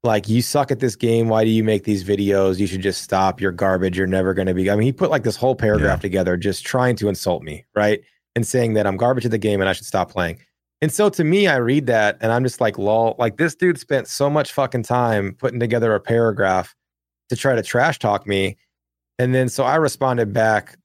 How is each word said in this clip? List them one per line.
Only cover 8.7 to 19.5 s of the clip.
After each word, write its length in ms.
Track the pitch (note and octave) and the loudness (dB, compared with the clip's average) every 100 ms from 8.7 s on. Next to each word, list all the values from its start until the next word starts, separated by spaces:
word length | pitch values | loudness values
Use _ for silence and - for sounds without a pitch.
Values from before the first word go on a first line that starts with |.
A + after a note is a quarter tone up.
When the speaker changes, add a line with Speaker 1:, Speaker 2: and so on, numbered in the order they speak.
Speaker 1:
that 120 | G#2+ G2+ | 0 0
I'm 100 | F#2+ | 0
garbage 280 | B2 C3 | 0 0
at 60 | A#2 | -2
the 60 | A2 | -2
game 220 | G#2+ G2+ | 0 0
and 80 | F#2+ | 0
I 40 | |
should 140 | F#2 - | -2 -4
stop 240 | F#2+ F2 | -4 -2
playing. 280 | F#2+ E2+ - _ _ _ _ | -4 -4 -6 _ _ _ _
And 120 | D#3 | -4
so 160 | - G#3 | 2 0
to 160 | G#3 | 2
me, 240 | D#3 F#3+ G3 | 0 2 2
I 80 | C3+ | 2
read 300 | A#2 C#3+ B2 | 2 0 2
that 300 | A2+ G#2 - | 2 2 0
and 100 | A2+ | 0
I'm 120 | A#2+ | 0
just 160 | B2+ - | -2 0
like, 180 | A2+ - | -2 0
"Lol," 380 | G2+ A2+ A2+ - | 0 2 0 0
like, 180 | A#2 G#2 | -4 0
this 180 | E3 - | -4 0
dude 220 | F3+ D3+ | -2 -2
spent 280 | - C#3 A2 | -2 -4 -4
so 240 | - C#3+ | -2 0
much 220 | D3+ C#3+ | 0 -2
fucking 320 | - C3 B2 | -4 -2 -4
time 500 | A2 B2 A#2+ G#2+ G2 | -2 0 2 0 -2
putting 240 | - C3 B2 | -4 -6 -2
together 360 | A#2 A#2+ A2+ | -2 0 2
a 60 | G#2 | 0
paragraph 720 | - A#2 A#2 G#2+ F#2+ F#2 F2+ _ _ _ _ _ _ | 0 0 2 2 0 0 -2 _ _ _ _ _ _
to 60 | A#2+ | -4
try 180 | C#3 A#2+ | 0 0
to 60 | |
trash 360 | - A#2+ D3+ C#3+ | 0 0 0 0
talk 280 | A2+ G2+ - | -2 -2 -2
me. 300 | G2 G2 - _ _ _ _ _ - | -2 -2 -6 _ _ _ _ _ -4
And 160 | B2+ | 0
then 140 | B2+ | 2
so 160 | B2+ | 0